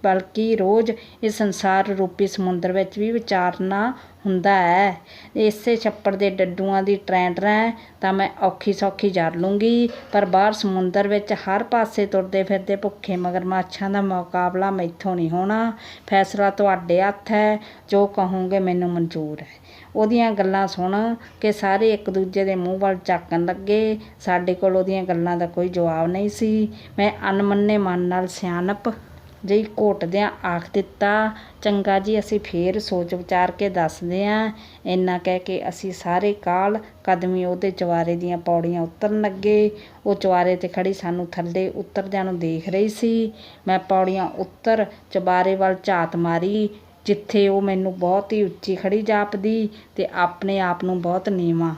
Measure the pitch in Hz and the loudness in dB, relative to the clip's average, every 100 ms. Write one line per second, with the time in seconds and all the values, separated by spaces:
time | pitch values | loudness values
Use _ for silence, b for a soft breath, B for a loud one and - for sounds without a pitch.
0 | 202 190 185 - 220 220 185 214 226 220 | 2 0 -2 -4 0 2 4 4 2 -2
1 | B B 220 208 208 185 196 190 196 190 | B B -4 0 -2 0 2 2 2 0
2 | 185 185 196 190 185 180 180 185 190 202 | -2 0 -2 0 -2 0 0 0 -2 -2
3 | 214 233 226 190 180 175 185 196 226 262 | -2 -2 -2 0 0 0 -2 0 -2 -4
4 | B B 202 185 180 196 175 180 202 170 | B B -2 0 4 4 4 4 2 0
5 | B B B - 214 214 - 226 226 202 | B B B 0 0 0 -2 0 -2 -2
6 | - 196 202 190 185 180 196 196 190 196 | -2 0 -2 0 -2 0 0 0 2 0
7 | 196 185 180 175 202 214 226 226 B B | 2 0 2 0 2 2 0 -4 B B
8 | 190 196 190 - 190 185 - 190 196 196 | -2 0 -2 0 -2 0 -4 0 -2 0
9 | 202 185 165 170 185 202 220 233 233 B | -2 2 0 0 0 2 2 4 2 B
10 | B 208 196 190 208 214 202 185 185 190 | B 0 4 4 4 2 -2 0 0 0
11 | 202 208 208 208 - 196 233 240 220 - | 2 0 0 -6 -2 -2 0 0 0 0
12 | 202 196 185 190 185 196 190 196 202 202 | 0 0 0 -2 0 -2 -2 -2 -2 -6
13 | - 180 180 180 180 185 185 - 196 202 | -6 -4 -2 -2 -2 -2 -4 -6 -2 0
14 | 196 185 175 180 180 185 196 190 170 170 | 0 -2 -2 0 0 0 -2 0 -4 -4
15 | 196 180 165 175 190 220 226 220 B B | -4 -2 0 0 0 0 -2 -4 B B
16 | - 196 190 202 202 196 202 185 170 175 | 0 2 2 2 0 2 2 2 2 2
17 | 196 202 - 214 214 214 B B - 202 | 2 -2 -2 2 2 0 B B 0 2
18 | 202 202 185 190 185 196 185 180 175 175 | 2 2 -2 0 0 0 2 0 0 0
19 | 165 165 156 151 - - B B B - | -2 -2 -6 -8 -14 -20 B B B 0
20 | 214 240 233 202 190 190 196 - 180 202 | 2 4 2 2 2 2 0 -2 -2 0
21 | 220 233 B B 214 208 196 196 220 208 | 0 -4 B B -2 0 2 4 4 2
22 | 208 190 190 190 196 185 180 190 196 190 | -2 -2 -2 0 0 0 -2 0 0 0
23 | - 175 170 170 175 185 196 208 220 214 | 0 -2 0 -2 0 -2 0 2 2 -2
24 | 214 B - 180 180 180 190 185 185 190 | -6 B -2 0 0 2 2 2 0 -2
25 | 185 170 170 170 170 175 180 180 170 160 | -2 0 0 0 -2 -2 -2 0 0 0
26 | 165 185 208 202 220 214 214 B B - | 0 0 -2 -2 0 2 0 B B 0
27 | 202 202 196 196 202 202 208 208 196 180 | 0 0 -2 0 2 2 2 2 2 0
28 | 180 180 185 - 185 175 180 202 - - | 0 -2 -4 -6 -4 -2 -2 -2 -4 -6
29 | - - - - 190 208 214 - 214 202 | -14 -20 -20 -14 0 0 0 0 0 0
30 | 170 190 208 - 190 175 170 202 190 - | -2 0 -2 -2 -4 -4 -2 -4 -4 -2
31 | 202 208 214 214 B B 214 202 196 196 | 2 2 0 -4 B B -2 0 2 0
32 | 196 214 208 208 202 170 175 214 214 185 | 2 -2 0 -4 -2 -2 0 -2 -2 -4
33 | 175 180 175 180 180 180 202 185 160 - | -2 -6 -2 2 2 0 -2 0 -2 -2
34 | 175 180 202 214 220 214 B B - 185 | -4 -2 0 0 -2 -6 B B -4 0
35 | 185 180 180 180 180 185 - 170 190 180 | 0 0 -2 -2 -2 -6 -6 -8 -10 -8
36 | 180 180 208 202 - 180 196 214 214 B | -2 0 0 -2 -2 0 2 0 -6 B
37 | - 185 185 185 180 180 196 185 175 170 | -2 0 0 -2 -2 -2 -2 -2 0 0
38 | 170 170 175 175 170 170 170 175 165 - | 0 -2 -2 -4 0 0 0 -2 -4 -2
39 | 214 214 208 190 202 214 208 208 B B | -2 0 -2 0 2 4 4 0 B B
40 | - 196 196 180 180 180 180 175 185 196 | -2 0 2 4 4 2 -2 -2 -2 -2
41 | 180 175 175 175 170 175 185 - 180 202 | -4 -4 -4 -6 -4 -2 -4 -6 -8 -6
42 | 190 196 190 180 165 165 165 190 214 220 | -4 -4 -4 -2 -2 -4 -2 0 0 0
43 | 233 226 226 220 B B 196 185 185 190 | 0 2 -2 -6 B B -2 -2 2 2
44 | 185 190 180 - 185 - - 220 214 B | 2 0 -4 -4 -10 -4 0 2 0 B
45 | B 196 185 180 185 190 190 185 196 185 | B -2 2 2 2 2 2 0 0 0
46 | 165 170 170 170 180 208 208 B B - | 0 0 0 0 0 0 -2 B B -12
47 | - 202 - 208 196 196 196 190 190 185 | -2 -2 0 2 4 4 2 0 -2 0
48 | 180 190 202 214 196 170 - 185 196 208 | 2 2 0 0 0 -2 -4 -2 0 0
49 | 220 208 208 202 208 226 214 B B - | 2 0 0 -2 0 0 -2 B B -4
50 | 190 - 175 - 196 196 185 175 185 180 | -4 0 -2 0 -2 0 0 0 -2 -2
51 | 170 180 185 190 170 165 165 | -2 -2 -2 0 2 2 0